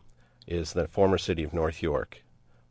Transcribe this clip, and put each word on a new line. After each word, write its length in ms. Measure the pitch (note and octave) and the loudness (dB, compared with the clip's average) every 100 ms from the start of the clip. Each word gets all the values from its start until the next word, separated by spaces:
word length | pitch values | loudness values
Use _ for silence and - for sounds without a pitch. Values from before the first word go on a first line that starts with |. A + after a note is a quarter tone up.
| - - _ _ - | -20 -20 _ _ -8
is 260 | E2+ D#2+ | -6 -4
the 160 | F2+ E2 | -4 -2
former 300 | - F#2+ F#2 | 4 4 4
city 260 | - E2 | 0 -2
of 80 | D2+ | -2
North 300 | E2+ D#2+ - | -2 -2 -2
York. 400 | E2 C#2+ - - _ - _ - _ | -2 -2 -4 -12 _ -20 _ -20 _